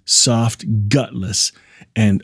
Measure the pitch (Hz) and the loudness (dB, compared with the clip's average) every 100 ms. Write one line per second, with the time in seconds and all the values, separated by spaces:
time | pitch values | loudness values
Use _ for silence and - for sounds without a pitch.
0 | - - 123 117 117 - - 107 101 139 | -2 0 2 2 0 -2 -2 -2 2 0
1 | 117 90 92 98 - - _ - - 110 | 0 -6 -6 -4 -4 -6 _ -20 -8 0
2 | 107 95 | 2 2